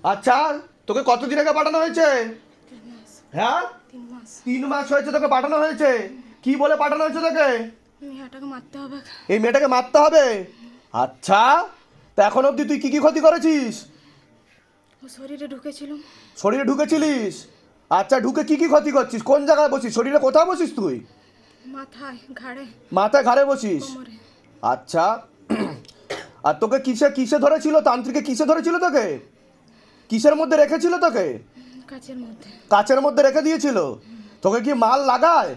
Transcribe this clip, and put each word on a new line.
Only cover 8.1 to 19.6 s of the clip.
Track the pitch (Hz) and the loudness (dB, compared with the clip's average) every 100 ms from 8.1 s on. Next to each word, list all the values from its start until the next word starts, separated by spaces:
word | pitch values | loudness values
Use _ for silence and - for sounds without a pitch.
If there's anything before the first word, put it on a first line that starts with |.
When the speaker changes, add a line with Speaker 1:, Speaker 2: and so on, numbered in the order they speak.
| 262 262 269 277 | -18 -20 -16 -16
Speaker 2:
মারতে | 262 - 277 | -16 -18 -18
হবে। | 277 277 - - - | -16 -16 -18 -18 -4
Speaker 1:
এই | 208 | 0
মেয়েটাকে | 226 269 277 | 2 2 2
মারতে | 254 254 294 | 0 2 4
হবে? | 302 311 262 208 180 - - - _ | 6 6 4 0 -8 -18 -20 -20 _
আচ্ছা, | 113 131 - - 196 247 311 381 - _ _ _ - | -4 -4 -6 0 4 6 4 0 -12 _ _ _ 2
তা | |
এখন | 208 269 277 | 2 4 2
অবধি | 247 240 | 0 -4
তুই | 285 | -4
কি | 269 | -2
কি | 294 | 2
ক্ষতি | 302 311 | 2 6
করেছিস? | 311 330 320 302 240 220 - _ _ _ _ _ _ _ _ _ _ _ | 4 4 0 0 -2 -8 -18 _ _ _ _ _ _ _ _ _ _ _
Speaker 2:
ও | 262 | -20
শরীরে | 240 269 285 285 | -20 -16 -14 -12
ঢুকেছিল। | 262 294 285 285 294 - - - - | -12 -14 -14 -14 -14 -16 -20 -20 -4
Speaker 1:
শরীরে | 202 254 247 | -2 0 0
ঢুকেছিলিস? | 277 294 320 302 269 208 156 - _ _ _ _ | 0 0 2 2 0 -4 -8 -20 _ _ _ _
আচ্ছা, | 175 196 262 | -2 2 0
ঢুকে | 226 311 | 0 -2
কি | 302 294 | -2 0
কি | 320 | 2
ক্ষতি | 302 294 | 2 2
করছিস? | 269 247 226 | 0 0 -6
কোন | 240 285 285 | 2 2 4
জায়গায় | 294 | 2